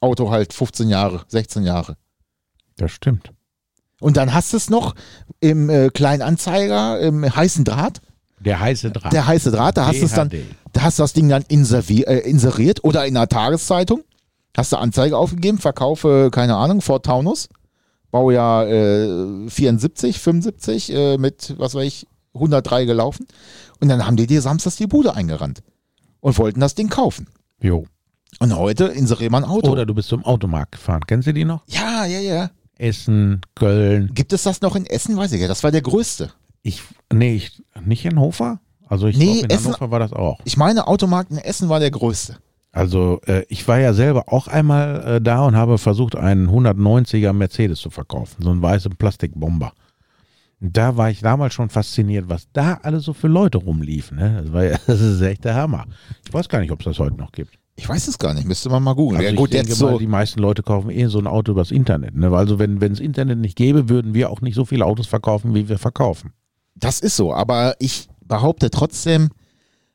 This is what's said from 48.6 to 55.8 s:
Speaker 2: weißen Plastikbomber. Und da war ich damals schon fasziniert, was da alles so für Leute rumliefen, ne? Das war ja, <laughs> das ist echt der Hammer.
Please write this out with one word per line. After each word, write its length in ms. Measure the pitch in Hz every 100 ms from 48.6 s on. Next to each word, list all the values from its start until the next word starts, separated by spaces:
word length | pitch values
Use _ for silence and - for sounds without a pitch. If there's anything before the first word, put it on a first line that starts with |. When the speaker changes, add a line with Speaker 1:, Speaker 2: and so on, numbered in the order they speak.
Speaker 2:
weißen 320 | 85 101 101 92
Plastikbomber. 720 | - - 85 78 80 85 - - _ _ _ _ _ _ _ _
Und 180 | 95 98
da 180 | 120 120
war 140 | 113
ich 100 | 98
damals 340 | 110 135 135
schon 160 | - 113
fasziniert, 600 | 110 - - 104 104 90
was 180 | 85 -
da 260 | 143 156 180
alles 200 | 151 156
so 80 | 147
für 160 | 147 160
Leute 300 | 170 202 -
rumliefen, 580 | 90 80 76 78 - 71
ne? 260 | 101 110
Das 120 | 78
war 100 | 87
ja, 140 | 92 76
<laughs> 60 | -
das 140 | 110
ist 180 | 110 92
echt 240 | 95 101
der 120 | 117 117
Hammer. 300 | 156 90